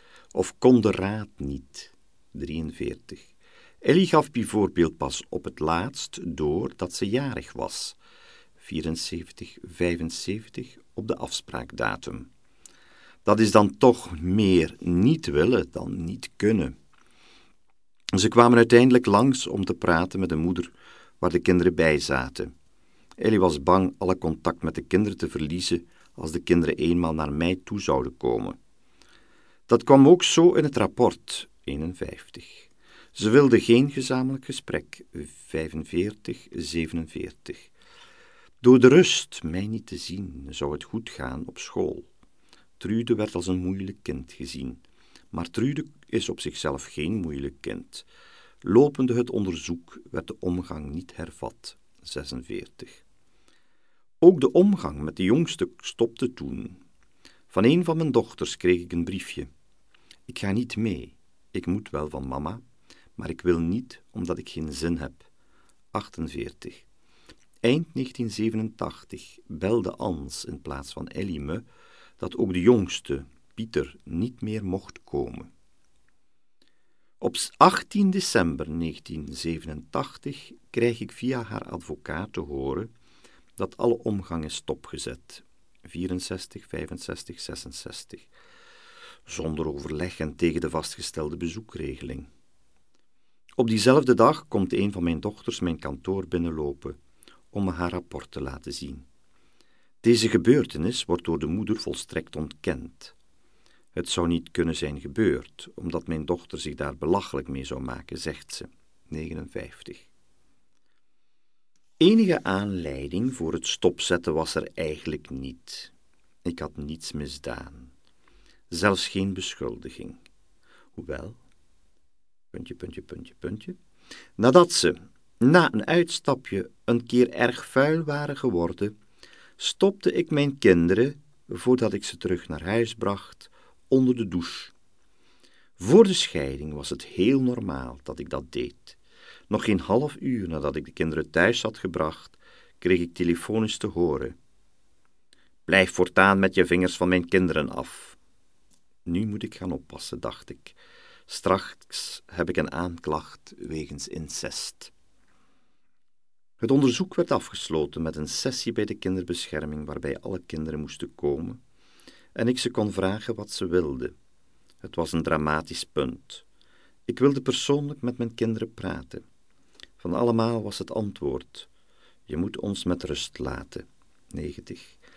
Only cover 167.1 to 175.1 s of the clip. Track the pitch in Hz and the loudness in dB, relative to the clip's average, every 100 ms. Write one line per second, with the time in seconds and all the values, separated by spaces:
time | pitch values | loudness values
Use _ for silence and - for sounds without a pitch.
167.1 | 123 135 135 131 - - 143 143 147 123 | 2 2 2 -2 -2 -2 -2 -2 -6 -8
168.1 | 123 117 113 113 110 110 - 92 78 - | -4 -6 -2 -2 -2 -6 -8 -8 -8 -12
169.1 | - - _ _ _ _ - - _ 87 | -16 -18 _ _ _ _ -20 -20 _ -6
170.1 | - 120 113 113 117 104 - - - 104 | 0 2 2 2 -2 -6 -8 -6 -4 -6
171.1 | - 73 65 - - - _ _ _ - | -4 -4 -4 -8 -18 -20 _ _ _ -20
172.1 | _ - 78 98 - - 98 90 87 73 | _ -8 -4 -4 -4 -6 -4 -2 -2 -4
173.1 | 71 - - 65 64 60 - - _ _ | -6 -8 -8 -8 -8 -10 -14 -16 _ _
174.1 | _ _ 90 76 - - - - - - | _ _ -10 -10 -12 -16 -18 -20 -20 -20